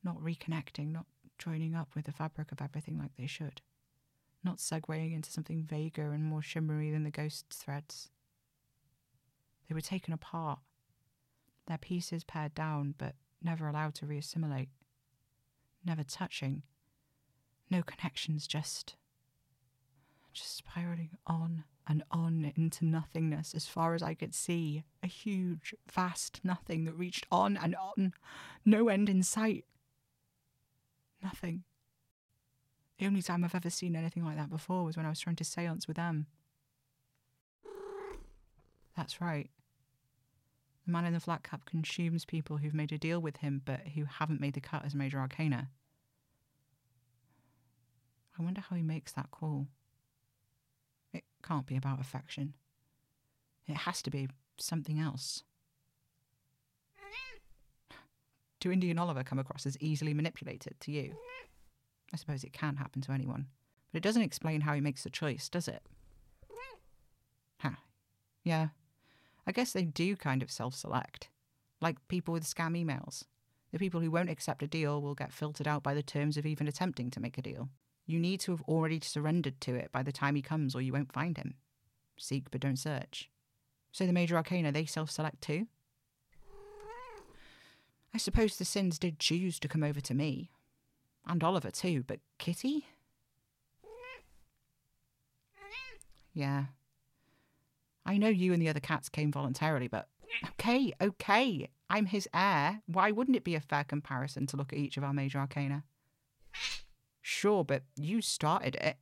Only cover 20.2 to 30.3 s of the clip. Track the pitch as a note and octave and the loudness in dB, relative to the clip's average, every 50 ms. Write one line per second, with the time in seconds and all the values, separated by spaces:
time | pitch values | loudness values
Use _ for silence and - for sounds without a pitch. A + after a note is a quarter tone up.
20.2 | _ _ _ - - - - - - - - F3 F3 F3 E3+ E3+ E3 D#3+ E3+ - | _ _ _ -12 -10 -8 -10 -10 -12 -8 -6 -4 -2 -2 -2 -2 -4 -6 -8 -14
21.2 | _ - E3 E3 E3 E3 E3 D#3+ D#3 _ _ _ _ - D#3 D3+ - - - E3+ | _ -2 0 0 0 0 -2 -2 -4 _ _ _ _ 2 2 2 2 2 0 0
22.2 | E3 E3 E3 D#3+ D#3 D3 - - D#3+ D#3+ - - E3 E3 D#3+ D#3+ D#3 - - E3 | 2 2 2 2 2 0 2 2 2 2 2 4 4 4 4 4 2 -2 0 0
23.2 | D#3+ D#3+ D3+ D3+ D#3 - - E3 - - - - E3 E3 E3 E3 F3 D#3+ D#3+ - | 2 2 2 0 -2 -4 -4 -4 -4 -4 -2 0 2 2 2 2 0 -2 -4 -4
24.2 | - - - - - - F3 E3+ E3 D#3 D3 D3+ D#3 _ _ _ - F#3 - - | -6 -6 -4 -4 0 0 0 2 2 0 0 -2 -4 _ _ _ -8 -6 -6 -4
25.2 | - A3 G3+ F#3+ F#3 F3+ E3+ E3 - - - - _ - - - F#3 F3+ F3 - | -4 -2 0 0 0 0 0 -2 -6 -10 -12 -12 _ -6 0 0 0 0 0 -4
26.2 | - - - - - F#3 F3+ F3 - - E3+ D#3+ D#3+ D#3+ E3 D#3+ F3+ F3+ F3+ - | -6 -6 -8 -4 -2 0 0 0 -2 -4 -2 0 0 -2 -2 -4 -4 -4 -4 -6
27.2 | - - - F3+ F#3+ G3+ G3+ F#3+ - E3 F3 - - - D5+ - G3 F#3 F3 - | -2 2 4 4 6 6 4 2 2 0 0 0 -4 -4 0 2 2 2 0 -2
28.2 | _ - - - - - - - - G#3+ G#3+ G#3 A3+ A#3 G3+ F#3+ G#3 G#3 G3 F#3 | _ -18 -16 -14 -14 -16 -16 4 8 8 8 10 8 6 6 6 4 6 6 6
29.2 | F#3 - - A3 A3 A3 G#3 - - _ _ _ _ _ _ _ _ _ _ _ | 6 4 2 2 2 2 2 0 -2 _ _ _ _ _ _ _ _ _ _ _
30.2 | _ _ | _ _